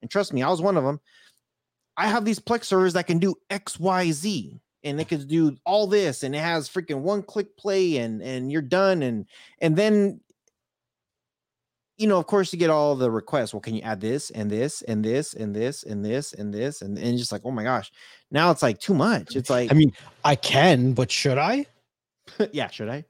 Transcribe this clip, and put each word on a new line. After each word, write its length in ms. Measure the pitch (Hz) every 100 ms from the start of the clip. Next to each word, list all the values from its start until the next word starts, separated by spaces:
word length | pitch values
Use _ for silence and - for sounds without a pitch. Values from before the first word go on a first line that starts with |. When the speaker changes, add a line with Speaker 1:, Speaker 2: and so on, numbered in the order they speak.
Speaker 1:
And 100 | -
trust 220 | 196 196
me, 100 | 135
I 60 | 131
was 120 | 175
one 160 | 185 185
of 80 | 131
'em. 140 | 147 _ _ _ _ _ _ _ _ _ -
"I 100 | 202
have 180 | 226 214
these 140 | 214
Plex 260 | - 233 -
servers 280 | 190 185
that 140 | 175 175
can 120 | 170
do 160 | 190 175 _
X, 300 | 196 - -
Y, 320 | 175 185 180
Z, 500 | 147 185 185 87 120 _ _
and 180 | 147 143
it 80 | 160
can 180 | 165 139
do 300 | 165 156 135 -
all 220 | 202 208
this, 360 | 208 185 131
and 120 | 135 143
it 40 |
has 300 | 160 170 143
freaking 320 | - 165 139
one-click 560 | 151 208 196 220 202 _
play, 400 | 208 196 185 147
and, 240 | 117 110
and 300 | 92 131 127
you're 100 | 147
done." 400 | 135 180 196 185
And, 220 | 131 113 101 - - _
and 140 | 165 156
then 440 | 214 214 202 - _ _ _ _ _ _ _ _ _ _ _ _ _ _ _ _ _ _
you 80 | 214
know, 100 | 196
of 100 | 160
course, 260 | 208 185
you 60 | 175
get 100 | 170
all 240 | 156 147 139
the 160 | 127
requests. 420 | 113 - 147 113
"Well, 60 | 107
can 140 | - 110
you 60 |
add 180 | 113 107
this 300 | 107 135 -
and 180 | - 104
this 320 | 104 135 -
and 200 | - 107 110
this 300 | 123 151 -
and 200 | 107 101
this 280 | 117 147
and 200 | - 104 104
this 280 | 123 147
and 200 | - 104
this?" 280 | 101 127 147
And, 160 | 98 98
and 200 | 110 120
just 140 | 120
like, 80 | 104 120
"Oh 60 |
my 120 | 127
gosh." 280 | 107 123 98 _ - - _
Now 200 | 139 170
it's, 120 | 160
like, 160 | 135 104
too 140 | -
much. 420 | 185 170 202 - 135
It's 140 | 127
like 220 | 123 123
Speaker 2:
I 40 | 147
mean, 160 | 151 - - _
I 120 | 147 147
can, 580 | - 135 170 143 127
but 180 | 123 123
should 260 | - 143 131
I? 300 | 160 262 285 _ _ _ _ _ - -
Speaker 1:
<laughs> 140 | 214
Yeah, 160 | 143 113
should 200 | - 107
I? 160 | 135 160